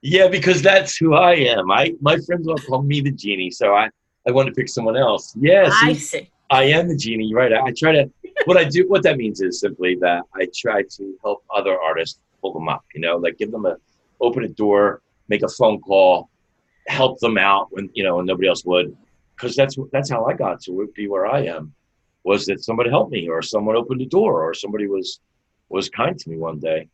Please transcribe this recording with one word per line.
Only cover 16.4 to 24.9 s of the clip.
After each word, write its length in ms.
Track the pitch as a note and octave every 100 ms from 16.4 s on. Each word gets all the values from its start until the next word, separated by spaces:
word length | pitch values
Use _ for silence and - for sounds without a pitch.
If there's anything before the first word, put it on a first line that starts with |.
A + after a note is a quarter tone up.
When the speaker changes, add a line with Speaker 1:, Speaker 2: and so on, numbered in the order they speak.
| _ _ _ _ -
Speaker 1:
help 300 | C3+ C3 C3
them 160 | A#2 G#2+
out 300 | G2 G2 F#2+
when, 200 | F#2 G2
you 80 | A2+
know, 120 | F#2+ F2
when 100 | F2+
nobody 220 | F#2 F#2
else 160 | E2+
would. 320 | F2+ F2+ F2 - _ _ _ -
'Cause 180 | B2
that's, 220 | C3 C#3 C3+ C3+
that's 180 | C3+ C#3+
how 140 | A#2+
I 80 | A#2
got 260 | E3+ A2 F2
to 280 | - F#2 G#2 -
be 100 | G#2
where 200 | G2 G2+
I 180 | C#3
am, 280 | F2+ E2 D#2 _ _ _ _ _
was 200 | F2+ G2+ -
that 180 | F#2+
somebody 260 | - A2+ A#2+
helped 220 | C#3+ -
me 160 | A2 E2
or 120 | D#2+
someone 340 | D#2+ G#2+ G#2+ A2+
opened 260 | A#2+ B2+
a 40 | B2+
door 360 | F#3 G#3+ G2
or 100 | D#2+
somebody 360 | E2 G2 G#2
was, 320 | G#2